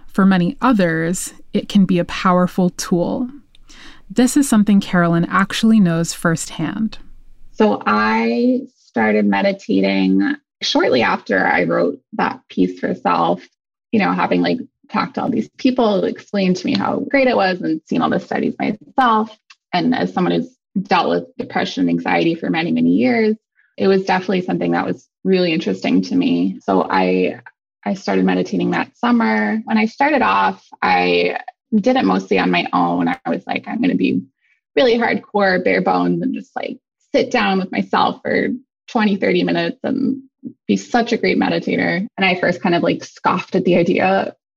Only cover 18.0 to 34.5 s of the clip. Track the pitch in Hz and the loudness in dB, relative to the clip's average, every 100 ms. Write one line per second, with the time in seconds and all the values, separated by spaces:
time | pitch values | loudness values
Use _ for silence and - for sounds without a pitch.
18 | 156 - - - - - - 214 - - | -2 -2 -4 -4 -4 -4 -6 -6 -6 0
19 | 247 220 220 - - - _ 180 165 - | 2 2 -2 -10 -20 -20 _ -2 0 0
20 | 190 196 175 175 - _ _ 196 190 180 | -2 -2 0 0 -4 _ _ -6 0 0
21 | 160 170 170 - - 185 190 - 87 85 | 2 -2 -4 -12 -6 -4 -4 -2 0 0
22 | 185 180 170 160 - 165 170 240 170 185 | 0 0 0 -2 -4 -2 -2 0 2 2
23 | 247 233 220 220 _ _ _ - 196 196 | 2 2 0 -2 _ _ _ -2 2 2
24 | 190 185 185 185 180 180 170 175 - 175 | 2 -2 0 -2 -2 -2 -2 -2 -2 -6
25 | _ _ 190 185 175 160 - 185 - 92 | _ _ 0 2 2 -2 -4 -4 0 0
26 | 185 90 85 87 95 92 - 95 - 95 | 0 0 0 0 -2 -4 -2 0 0 0
27 | 92 92 90 - - _ _ _ 101 101 | 2 2 0 -4 -14 _ _ _ -8 -6
28 | - 98 190 - 180 185 175 170 165 _ | -2 0 2 2 0 -2 -2 -2 -6 _
29 | 240 240 220 220 208 220 - 226 220 - | 0 2 2 0 -2 -4 -2 0 0 0
30 | 277 285 208 196 196 196 _ - - - | 0 2 2 2 0 -2 _ -4 0 2
31 | 90 87 - - - - - 220 220 254 | 2 2 0 -2 -10 -20 -2 0 2 2
32 | 220 92 - - 92 87 - 87 87 87 | 2 0 0 0 2 0 0 0 0 0
33 | 87 87 85 85 - - - - 92 - | -2 -4 -6 -6 -6 -8 -6 -4 -2 0
34 | - - - _ _ | 0 -2 -6 _ _